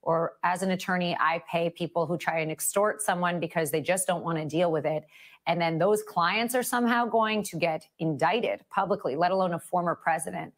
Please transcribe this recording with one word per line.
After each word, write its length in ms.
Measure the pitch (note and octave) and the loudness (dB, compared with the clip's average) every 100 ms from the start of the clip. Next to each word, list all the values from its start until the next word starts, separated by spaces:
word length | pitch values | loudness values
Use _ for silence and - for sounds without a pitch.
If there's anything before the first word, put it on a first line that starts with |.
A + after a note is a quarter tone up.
or 320 | - E3 E3 - | -2 0 0 -2
as 200 | F3 F3+ | -2 0
an 100 | F#3+ | 0
attorney, 440 | F#3 - F3+ F3 - | -2 -2 -2 0 0
I 240 | D#3 E3+ - | 0 0 -2
pay 200 | E3 E3+ | -2 -2
people 340 | E3+ E3 - | -2 -4 -2
who 140 | D#3 D3+ | -2 -2
try 220 | - E3 | -2 -2
and 100 | D#3 | -2
extort 500 | D#3 - - G#3 G#3+ | -4 -2 2 2 0
someone 400 | - F3+ F3+ F3 | -2 0 0 0
because 300 | E3 - D#3 | -2 -2 0
they 100 | D#3+ | 0
just 260 | D3 F#3 - | 0 0 0
don't 160 | E3+ | -2
wanna 220 | E3 D#3+ | -2 -4
deal 260 | D#3 D#3 F3 | -2 0 2
with 140 | D#3+ | 2
it. 200 | D3+ D#3 - - - - - | 0 -2 -6 -16 -20 -8 -4
And 120 | E3+ | 0
then 200 | E3 D#3+ | 0 2
those 240 | F3+ G#3+ | 2 2
clients 520 | G#3+ - E3+ G#3 A#3 | 0 0 2 2 0
are 80 | B3+ | 0
somehow 440 | A#3+ B3 A#3+ A#3+ A#3+ | 0 2 2 2 2
going 360 | A3+ A3 G#3+ | 2 2 0
to 120 | G#3 E3+ | -2 -2
get 300 | E3+ D#3+ - - | -2 -2 -6 -4
indicted 600 | D#3+ C#3+ D#3+ A3 - G3+ - | -2 2 2 2 0 -4 -4
publicly, 480 | - F#3+ G3 E3 C3+ | -2 0 0 0 0
let 140 | F3 | 2
alone 240 | F#3+ F#3 | 2 0
a 40 | E3+ | -2
former 360 | - F3+ F3 | -2 0 0
president. 580 | D#3 - D#3+ D#3+ E3 D#3 | 0 0 -2 -2 -8 -10